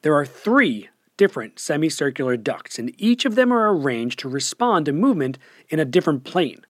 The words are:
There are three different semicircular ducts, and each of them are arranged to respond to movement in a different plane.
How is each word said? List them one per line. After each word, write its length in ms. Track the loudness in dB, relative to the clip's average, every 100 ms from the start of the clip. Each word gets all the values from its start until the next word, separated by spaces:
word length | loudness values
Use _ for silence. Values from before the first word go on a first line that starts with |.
There 100 | 2
are 100 | 2
three 640 | 0 -6 0 2 2 -2 -10 _ _ 0
different 400 | 0 0 -12 -12
semicircular 800 | -4 -2 -2 0 -4 -2 -2 -2
ducts, 400 | -4 -6 -10 -10
and 160 | -10 -2
each 240 | 0 2 2
of 80 |
them 180 | 2 2
are 240 | 2 2 2
arranged 440 | 0 -2 -4 -6
to 100 | -6
respond 560 | -6 -6 -2 0 2 0
to 80 |
movement 460 | 2 2 2 -2 -4 -16 -20 _
in 100 | -2
a 40 |
different 420 | 2 2 2 -2 -2
plane. 380 | -2 -2 -4 _